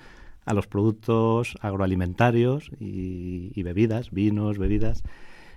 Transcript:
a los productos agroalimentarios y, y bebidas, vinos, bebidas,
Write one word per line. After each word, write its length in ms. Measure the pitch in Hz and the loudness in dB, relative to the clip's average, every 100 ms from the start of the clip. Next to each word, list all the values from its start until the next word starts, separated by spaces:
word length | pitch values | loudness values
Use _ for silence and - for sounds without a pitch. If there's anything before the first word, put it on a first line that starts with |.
| - - - - - | -12 -20 -20 -14 -2
a 80 | |
los 140 | 104 - | -2 0
productos 880 | 101 110 110 - 113 113 113 120 - | 2 2 0 0 2 4 2 0 -4
agroalimentarios 1080 | 107 98 95 92 90 87 120 117 120 143 - 143 | -4 0 0 0 0 2 4 4 2 0 -6 -12
y, 720 | 101 95 92 90 90 90 90 104 | -8 -6 -8 -8 -8 -8 -8 -6
y 80 | |
bebidas, 480 | 87 87 113 110 123 | -4 2 2 0 -4
vinos, 480 | 95 104 104 104 101 | 0 0 2 -2 0
bebidas, 420 | 95 104 110 - - - - - - | 0 4 4 2 -2 -10 -18 -20 -18